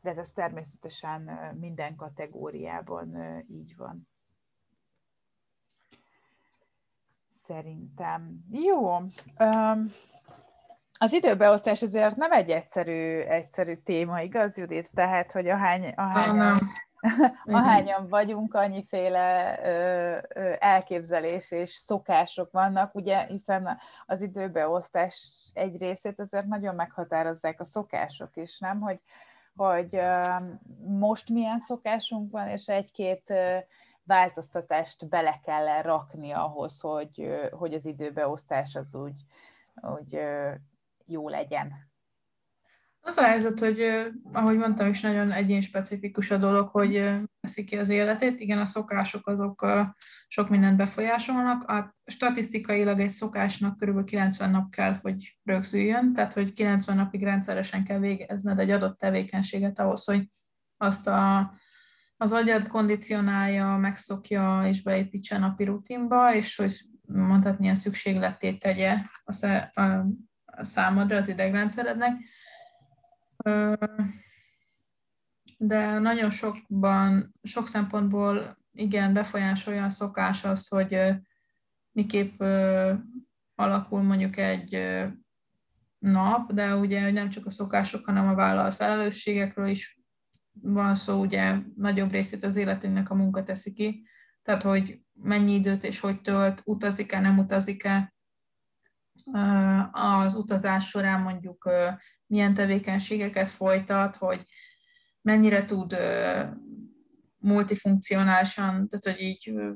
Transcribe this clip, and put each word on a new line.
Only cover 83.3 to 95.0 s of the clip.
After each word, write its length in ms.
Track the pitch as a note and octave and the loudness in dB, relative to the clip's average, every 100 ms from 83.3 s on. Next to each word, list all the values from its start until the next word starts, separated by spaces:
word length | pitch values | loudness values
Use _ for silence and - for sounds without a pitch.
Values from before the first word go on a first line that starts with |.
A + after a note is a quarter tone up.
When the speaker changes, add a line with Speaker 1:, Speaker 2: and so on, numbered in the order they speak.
| _ _ - | _ _ -2
Speaker 2:
alakul 460 | G3+ G3 G3 G3+ | 0 0 -2 0
mondjuk 360 | G3 F#3+ F#3+ G3 | 2 4 0 0
egy, 380 | G3 F#3 F3+ F#3+ | -2 -2 -4 -4
ö, 320 | - - G2 F#2+ _ _ _ _ _ _ _ _ | -2 -2 -4 -8 _ _ _ _ _ _ _ _
nap, 560 | G3 F#3+ F#3+ A#3 B3 | 2 4 4 2 0
de 220 | G3+ G3+ G3+ | -2 0 2
ugye, 280 | G3+ G3+ | 2 0
hogy 100 | G3+ | 0
nem 160 | G3+ G3+ | 0 -2
csak 160 | G3 G3+ | -6 -12
a 60 | |
szokások, 540 | F#3+ G3 G3+ G3 - - | -8 -2 0 -2 -4 -2
hanem 220 | G3 G3 | 2 4
a 80 | F#3+ | 4
vállalt 400 | F#3+ F#3+ G3 F#3+ | 2 2 0 0
felelősségekről 920 | G#3 G#3+ G#3 G#3 - G3+ G3 G3+ G3 | 0 0 -2 -4 -4 -2 -2 -2 -2
is 340 | G3 - _ _ _ _ _ _ G#3+ | -4 -6 _ _ _ _ _ _ -10
van 340 | G3+ G3+ G3+ G3 | -2 0 2 0
szó, 240 | - G3 | 0 0
ugye 380 | G3 F#3+ F#3+ G3 G3 - | 2 2 2 0 -4 -4
nagyobb 360 | G3+ G3 G3 | 0 2 0
részét 320 | G3 G3 G3+ | 0 -4 -4
az 120 | G3+ G3+ | -2 0
életünknek 540 | G3 G3 G3 F#3+ G3 | -2 -2 -2 -2 0
a 60 | G3 | 2
munka 280 | F#3+ F#3+ | 2 0
teszi 300 | F#3+ F#3+ - | -4 -8 -10
ki, 340 | - G#3+ G#3+ - _ _ _ | -4 -4 -4 -14 _ _ _
tehát 200 | - F#3+ | -2 0
hogy 380 | G3 G3 F#3+ - | 2 2 0 -8